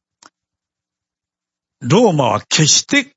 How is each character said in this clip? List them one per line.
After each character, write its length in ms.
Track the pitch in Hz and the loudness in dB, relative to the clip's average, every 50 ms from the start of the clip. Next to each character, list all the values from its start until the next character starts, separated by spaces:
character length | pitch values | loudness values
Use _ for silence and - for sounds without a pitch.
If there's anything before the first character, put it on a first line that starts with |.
| _ _ _ _ - - _ _ _ _ _ _ _ _ _ _ _ _ _ _ _ _ _ _ _ _ _ _ _ _ _ _ _ _ _ _ | _ _ _ _ -20 -20 _ _ _ _ _ _ _ _ _ _ _ _ _ _ _ _ _ _ _ _ _ _ _ _ _ _ _ _ _ _
ロ 300 | 135 120 147 214 247 208 | -4 0 0 2 2 2
ー 20 | 165 | 2
マ 160 | 147 131 110 | 0 0 -2
は 120 | 104 104 | -2 -4
決 260 | - - - - 156 | -6 -4 -2 -2 0
し 200 | 143 - - - | 0 0 0 -2
て 240 | - 262 285 262 - _ | -2 -2 -4 -4 -4 _